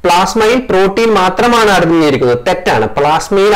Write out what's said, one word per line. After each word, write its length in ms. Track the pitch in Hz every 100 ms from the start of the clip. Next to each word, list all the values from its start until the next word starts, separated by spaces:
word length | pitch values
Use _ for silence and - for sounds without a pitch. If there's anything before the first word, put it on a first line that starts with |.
| 180
പ്ലാസ്മയിൽ 540 | 175 185 220 214 254 247
പ്രോട്ടീൻ 400 | 190 196 196 226 208
മാത്രമാണ് 540 | 185 - 240 233 214 185
അടങ്ങിയിരിക്കുന്നത്. 640 | 165 165 151 127 123 120 -
തെറ്റാണ്. 380 | 180 - 151 - -
പ്ലാസ്മയിൽ 580 | 147 160 - 196 202